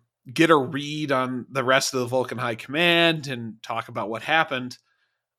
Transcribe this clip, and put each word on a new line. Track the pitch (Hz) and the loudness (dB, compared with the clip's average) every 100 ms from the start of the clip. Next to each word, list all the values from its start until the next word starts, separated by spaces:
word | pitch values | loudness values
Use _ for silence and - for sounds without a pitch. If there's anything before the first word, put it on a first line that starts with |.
| _ _ - | _ _ -6
get | 123 160 | 2 6
a | 156 | 6
read | 123 135 143 151 151 | 4 -4 -6 -6 -2
on | 131 127 127 - | 0 0 -4 -6
the | 131 | -2
rest | 123 131 - | 4 4 4
of | 131 | -2
the | 123 | 0
Vulcan | 127 120 117 | -2 -2 -4
High | 123 | -6
Command | 113 - 143 175 170 170 160 139 | -6 -6 0 4 4 4 2 -4
and | 123 117 110 | -8 -10 -12
talk | - 113 113 | -8 -8 -6
about | 117 104 | -6 -6
what | 110 | -6
happened, | - 160 160 131 127 - _ _ _ _ _ | 0 0 0 -4 -8 -12 _ _ _ _ _